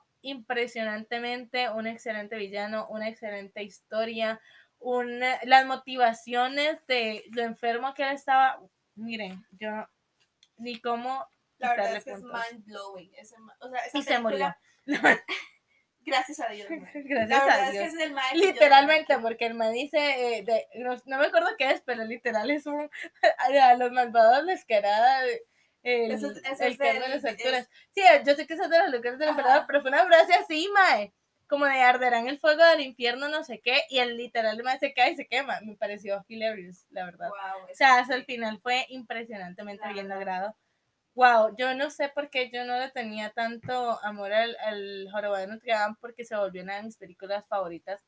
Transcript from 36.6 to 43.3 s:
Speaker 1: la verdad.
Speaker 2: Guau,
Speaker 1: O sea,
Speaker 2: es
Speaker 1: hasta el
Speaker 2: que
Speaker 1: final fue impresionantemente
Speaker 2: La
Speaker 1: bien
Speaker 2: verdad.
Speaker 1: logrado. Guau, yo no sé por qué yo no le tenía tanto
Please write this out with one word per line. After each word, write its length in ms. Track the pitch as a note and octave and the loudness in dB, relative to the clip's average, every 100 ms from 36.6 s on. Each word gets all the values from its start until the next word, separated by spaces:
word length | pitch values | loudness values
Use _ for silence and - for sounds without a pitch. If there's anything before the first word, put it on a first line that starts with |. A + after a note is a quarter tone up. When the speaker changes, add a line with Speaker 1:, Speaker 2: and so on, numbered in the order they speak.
| F3+ F3+ _ | -14 -20 _
Speaker 1:
la 160 | F#3+ | -12
verdad. 240 | F3+ F3 E3+ | -12 -10 -12
Speaker 2:
Guau, 340 | G3 F#3+ F#3+ F#3 | -10 -10 -12 -8
Speaker 1:
O 40 | |
sea, 200 | F#3+ C4+ | 4 6
Speaker 2:
es 60 | B3 | 6
Speaker 1:
hasta 120 | B3+ | 4
el 100 | B3+ | -4
Speaker 2:
que 80 | B3+ | -6
Speaker 1:
final 260 | A#3+ A3 G#3+ | -8 -8 -6
fue 240 | B3 B3+ B3 | -2 -2 -4
impresionantemente 960 | C4 A3+ A#3 A#3 G3+ F3+ F#3 G#3 G3+ | -10 -12 -12 -10 -12 -14 -14 -14 -12
Speaker 2:
La 80 | G#3+ | -10
Speaker 1:
bien 140 | G3+ G3 | -10 -8
Speaker 2:
verdad. 120 | G3 | -8
Speaker 1:
logrado. 380 | F#3+ F#3 G#3 - _ _ _ _ _ | -6 -6 -6 -10 _ _ _ _ _
Guau, 400 | B3 B3 A#3 G#3+ G#3+ | 4 6 6 4 0
yo 180 | B3+ | -4
no 160 | C4 D4 | -2 -4
sé 180 | - C#4+ | -4 -6
por 220 | C#4+ C#4+ | -4 -6
qué 180 | C4 A#3+ | -6 -6
yo 140 | A#3+ | -6
no 140 | B3 B3 | -6 -4
le 100 | C4 | -6
tenía 400 | C4 A3 G#3+ | -8 -8 -8
tanto 720 | G#3+ | -8